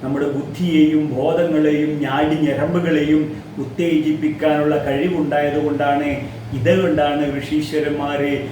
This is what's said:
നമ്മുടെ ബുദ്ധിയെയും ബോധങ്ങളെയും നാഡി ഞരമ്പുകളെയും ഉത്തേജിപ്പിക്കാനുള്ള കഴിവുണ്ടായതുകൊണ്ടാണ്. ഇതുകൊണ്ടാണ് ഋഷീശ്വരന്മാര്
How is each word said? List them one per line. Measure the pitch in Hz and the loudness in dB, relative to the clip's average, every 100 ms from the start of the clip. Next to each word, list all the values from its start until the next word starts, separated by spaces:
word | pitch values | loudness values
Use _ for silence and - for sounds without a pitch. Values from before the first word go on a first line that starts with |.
നമ്മുടെ | 131 143 143 | -4 -2 -2
ബുദ്ധിയെയും | 139 147 - 175 156 151 156 151 127 | -2 -6 -2 0 4 4 4 0 -2
ബോധങ്ങളെയും | 135 165 170 151 151 147 147 147 | 0 2 2 2 2 2 0 -2
നാഡി | 135 139 156 156 | -2 0 0 2
ഞരമ്പുകളെയും | 147 135 - 175 170 151 147 151 147 104 - 104 | 0 0 0 0 2 2 2 2 0 -6 -12 -10
ഉത്തേജിപ്പിക്കാനുള്ള | 127 - 170 156 151 151 151 151 156 151 151 151 | -8 -2 0 2 2 0 -2 0 0 2 2 0
കഴിവുണ്ടായതുകൊണ്ടാണ്. | - 139 175 170 143 147 147 147 151 143 143 143 147 139 - - - | 0 0 0 0 0 0 0 0 0 0 0 0 0 -4 -6 -12 -8
ഇതുകൊണ്ടാണ് | 139 139 185 175 151 147 147 147 139 | -2 2 2 2 2 0 0 -2 -2
ഋഷീശ്വരന്മാര് | - 151 151 151 147 147 143 143 143 139 - | -2 -2 -2 -2 -2 -2 -2 -2 -2 -2 -4